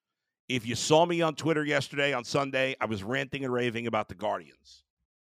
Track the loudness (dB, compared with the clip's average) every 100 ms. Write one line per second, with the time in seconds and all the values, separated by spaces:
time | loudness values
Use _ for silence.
0 | _ _ _ _ -4 -4 -2 -4 4 6
1 | 6 2 0 0 0 0 2 0 -2 -2
2 | 0 0 -2 -2 0 0 0 -2 -4 -4
3 | -4 -4 -4 -4 -2 0 0 -2 -2 -2
4 | -2 -4 -4 -4 -8 _ -20 -20 _ _
5 | _ _